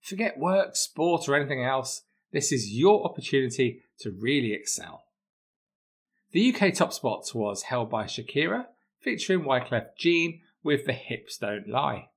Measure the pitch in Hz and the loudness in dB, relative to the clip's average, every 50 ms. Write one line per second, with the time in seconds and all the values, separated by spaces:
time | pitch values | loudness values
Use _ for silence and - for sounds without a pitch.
0 | _ - 196 190 226 202 - - 143 180 190 196 - - - - - - _ - | _ -10 -6 -4 -4 -4 -2 -2 0 2 2 2 2 2 0 -4 -4 -4 _ 0
1 | 156 175 170 160 165 139 139 147 143 135 135 131 123 127 135 135 127 - - - | 2 2 2 2 2 2 2 2 2 0 -2 -2 0 0 0 0 -2 -4 -8 -10
2 | _ _ _ _ _ _ - 143 - - 147 127 107 101 101 117 151 190 208 208 | _ _ _ _ _ _ -4 -2 0 2 0 0 -2 -2 0 4 6 6 6 6
3 | - 170 - - - - - 139 131 123 123 - 131 117 110 - _ _ _ _ | 4 -2 -6 -6 -6 0 2 2 2 0 0 0 0 0 0 -4 _ _ _ _
4 | - 110 95 92 110 123 143 143 123 110 104 - - - - - - 85 - - | -10 -10 -8 -4 -2 0 2 2 2 0 -2 -4 -4 -6 -6 -6 -6 -12 -16 -18
5 | _ _ _ _ _ _ _ _ _ _ _ _ _ _ _ _ _ _ _ _ | _ _ _ _ _ _ _ _ _ _ _ _ _ _ _ _ _ _ _ _
6 | _ _ _ _ _ _ - 180 220 254 247 - 202 185 - - 180 - - - | _ _ _ _ _ _ 2 4 4 4 4 4 2 2 4 2 0 0 0 -4
7 | - 123 107 - - - - 117 107 104 101 98 - - 127 123 117 117 - 110 | -4 -4 -4 -4 -8 -8 -4 -2 -2 -2 -2 -6 -6 -4 -2 -2 -2 -2 -4 -4
8 | 104 - - - 117 - - 143 151 170 202 247 254 - _ _ _ _ _ _ | -4 -4 -8 -10 -10 -4 -2 0 0 0 0 -4 -6 -8 _ _ _ _ _ _
9 | _ 262 233 170 - - 185 185 156 139 131 123 123 - 127 113 - - - - | _ -6 -4 -4 0 0 0 0 2 2 0 0 0 0 -2 -2 -2 -4 -12 0
10 | - 170 175 170 165 170 165 - _ _ _ _ _ 151 147 139 - - 123 - | 2 4 4 4 2 0 -4 -8 _ _ _ _ _ 0 0 2 2 -2 -4 -4
11 | - - 120 - - - - - - 104 104 104 101 101 110 127 143 139 120 - | -4 -8 -8 -10 -8 -14 -12 -6 -6 -4 -4 -6 -6 -2 -2 0 0 0 -2 -4
12 | - _ _ | -10 _ _